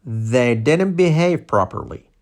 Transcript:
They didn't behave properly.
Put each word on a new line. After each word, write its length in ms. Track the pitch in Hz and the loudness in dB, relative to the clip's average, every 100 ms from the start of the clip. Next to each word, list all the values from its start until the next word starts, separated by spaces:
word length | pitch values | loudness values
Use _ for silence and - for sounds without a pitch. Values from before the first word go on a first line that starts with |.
They 500 | - 113 110 127 120 | -8 -6 0 0 2
didn't 400 | 113 117 165 190 | 0 2 2 0
behave 520 | 175 180 156 175 170 - | 2 2 2 2 -2 0
properly. 640 | 104 92 - - - _ _ | 0 0 -4 -12 -14 _ _